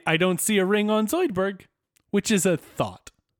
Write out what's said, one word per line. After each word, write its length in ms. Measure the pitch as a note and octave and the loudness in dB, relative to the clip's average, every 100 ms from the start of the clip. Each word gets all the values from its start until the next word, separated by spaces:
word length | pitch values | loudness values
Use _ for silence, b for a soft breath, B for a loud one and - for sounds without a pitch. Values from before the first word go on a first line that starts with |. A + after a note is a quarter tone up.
| - | 0
I 100 | E3 | 0
don't 240 | F#3 F3 | 2 0
see 180 | - G#3 | 0 0
a 60 | |
ring 260 | F#3 G#3 G#3 | 2 0 0
on 160 | G#3+ G#3+ | 0 0
Zoidberg," 560 | E4 F4+ F#3 F#3+ G3 - _ _ _ _ | -2 -2 -2 -4 -6 -16 _ _ _ _
which 200 | G3+ - | -2 0
is 160 | G#3 F#3+ | 2 2
a 100 | E3+ | 0
thought. 540 | - - A2 F2+ - - _ | -4 -6 -6 -8 -20 -20 _